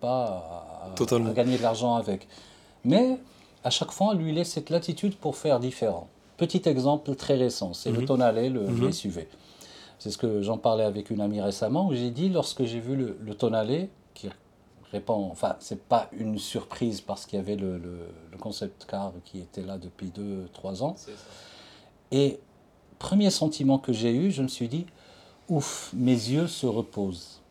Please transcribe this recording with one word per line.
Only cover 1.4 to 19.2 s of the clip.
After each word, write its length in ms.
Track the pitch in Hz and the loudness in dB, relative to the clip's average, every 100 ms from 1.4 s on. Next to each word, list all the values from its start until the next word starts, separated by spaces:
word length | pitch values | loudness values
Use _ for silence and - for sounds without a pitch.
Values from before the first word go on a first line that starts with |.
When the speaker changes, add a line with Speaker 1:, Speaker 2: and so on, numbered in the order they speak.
| 120 127 | 2 2
Speaker 1:
de 40 | |
l'argent 320 | 117 113 120 117 | 2 2 2 2
avec. 320 | 107 95 - - - - - - | 0 -4 -6 -20 -20 -20 -20 -4
Mais 360 | 123 185 254 262 - - - - | 4 4 4 0 -6 -20 -20 -8
à 60 | 127 | -2
chaque 220 | - 165 | -2 -2
fois, 160 | - 202 | 0 2
on 60 | |
lui 200 | 196 160 | 2 2
laisse 180 | 156 170 | 0 0
cette 180 | 160 - | -4 -2
latitude 460 | 170 165 - 208 - | -2 0 -2 -2 -2
pour 220 | 151 - | -4 -2
faire 220 | 156 127 | 2 2
différent. 500 | 127 - 110 85 82 - - - | 2 0 0 0 -6 -18 -20 -2
Petit 280 | 170 185 170 | 0 2 4
exemple 500 | 131 131 151 147 135 | 4 4 2 0 -4
très 200 | - 135 | 2 4
récent, 380 | 123 - 92 | 2 0 -6
c'est 180 | 87 117 | -4 -2
le 80 | 117 | 0
Speaker 2:
Mhm. 60 | 135 | 2
Speaker 1:
Tonale, 460 | 131 123 110 127 | 4 4 4 2
le, 160 | 127 104 | 0 0
Speaker 2:
Mhm. 140 | 117 | 2
Speaker 1:
le 80 | 123 | 2
S 160 | - 101 | 0 -4
U 40 | |
V. 180 | 82 80 - - - - - - - | -6 -10 -16 -20 -20 -20 -20 -20 -12
C'est 140 | 107 | -8
ce 60 | 104 | -2
que 240 | 117 104 | 0 0
j'en 140 | 101 110 | 0 0
parlais 240 | 117 113 | 2 4
avec 260 | 107 101 104 | 2 0 -4
une 120 | 107 | -2
amie 200 | 104 104 | -2 0
récemment, 460 | 101 98 110 147 190 | -2 -2 0 2 2
où 80 | 127 | 0
j'ai 160 | 123 | -2
dit, 180 | 120 190 | 0 0
lorsque 340 | 170 127 - 120 | 2 0 -2 -2
j'ai 140 | 117 | -2
vu 160 | 117 135 | -4 -2
le, 220 | 120 101 | -2 -4
le 140 | 107 | -10
Tonale, 540 | 104 120 113 107 151 190 - _ | -2 2 2 2 0 -4 -10 _
qui 160 | - 101 - _ _ _ - - | -14 -14 -14 _ _ _ -20 -10
répond, 380 | 101 - 110 95 | -6 -2 -2 -2
enfin, 240 | 82 - - | -2 -2 -2
c'est 220 | - 101 | -8 -10
pas 260 | - 117 107 | 2 2 2
une 260 | 98 110 104 | -4 -4 -4
surprise 640 | - 113 - - 120 98 | -4 -6 -6 -2 -2 -2
parce 240 | - 98 - | -6 -10 -6
qu'il 140 | 101 | -4
y 20 | |
avait 140 | 95 104 | -2 -2
le, 220 | 95 90 | -4 -4
le, 220 | 87 87 85 82 82 | -8 -12 -14 -16 -18
le 60 | 98 | -12
concept 480 | 110 101 98 - - | -10 -8 -8 -10 -10
car 260 | 98 98 87 | -6 -6 -8